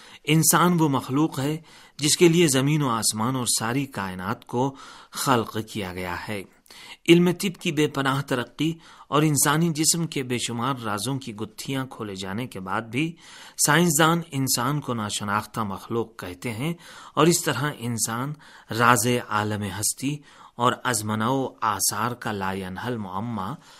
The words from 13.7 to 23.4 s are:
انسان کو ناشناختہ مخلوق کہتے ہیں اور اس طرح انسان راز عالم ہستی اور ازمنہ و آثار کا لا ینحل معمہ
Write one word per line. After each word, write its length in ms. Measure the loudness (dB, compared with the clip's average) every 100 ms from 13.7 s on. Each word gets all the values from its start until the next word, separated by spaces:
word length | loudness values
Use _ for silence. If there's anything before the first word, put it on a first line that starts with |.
| 6 4 4 4 2 -2
انسان 500 | -2 -2 0 0 -2
کو 140 | -2
ناشناختہ 680 | -4 -4 -4 -2 -2 -2 -6
مخلوق 560 | -4 -6 -4 -4 -4 -8
کہتے 360 | -14 -8 -8
ہیں 220 | -4 -4 -6 -12 -20 -8
اور 120 | 4 4
اس 160 | 4
طرح 280 | 0 -2 -2 -4
انسان 540 | -4 -2 -2 -4 -6 -8 -16 -20 -10 4
راز 280 | 6 6 4 0 0
عالم 340 | -2 0 -2
ہستی 540 | -4 -4 -6 -4 -6 -6 -10 -20 -20 0
اور 160 | 0 0
ازمنہ 400 | -2 -2 -2 -2
و 240 | 0 0 -2 -2
آثار 520 | -2 0 -2 -2 -4
کا 200 | -4 -6
لا 200 | -4 -4
ینحل 440 | -4 -6 -8 -6 -6
معمہ 580 | -6 -6 -6 -6